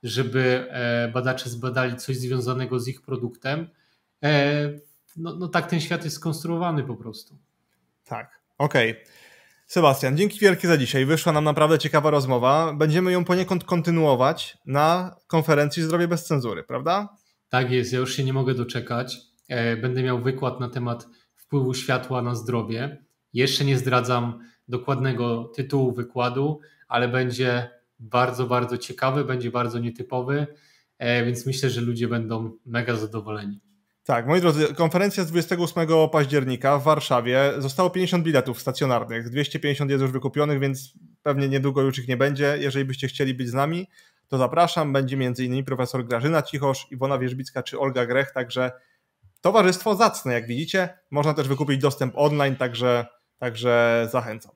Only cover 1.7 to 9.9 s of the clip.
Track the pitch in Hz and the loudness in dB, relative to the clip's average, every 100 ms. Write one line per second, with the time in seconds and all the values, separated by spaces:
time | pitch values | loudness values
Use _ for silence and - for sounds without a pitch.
1.7 | 123 127 120 - 131 127 127 123 127 127 | -2 -2 -4 -6 -6 -4 -4 -2 -4 -4
2.7 | 127 117 131 - 131 120 - 135 151 165 | -4 -6 -10 -8 -6 -6 -8 -6 -6 -6
3.7 | _ _ _ _ _ 147 151 143 147 147 | _ _ _ _ _ 2 4 4 0 -2
4.7 | 147 _ _ _ - 165 165 175 175 156 | -6 _ _ _ -12 -10 -8 -2 -2 0
5.7 | 170 139 175 160 - 165 156 165 170 175 | -2 -2 -4 -6 -8 -6 -6 -4 -4 -2
6.7 | 156 131 113 113 107 - - _ _ _ | -2 -4 -8 -12 -16 -20 -20 _ _ _
7.7 | _ _ _ _ 113 - _ _ _ 147 | _ _ _ _ -12 -12 _ _ _ 0
8.7 | 143 113 113 - _ - _ _ _ _ | 2 2 0 -14 _ -20 _ _ _ _
9.7 | - 160 | 4 6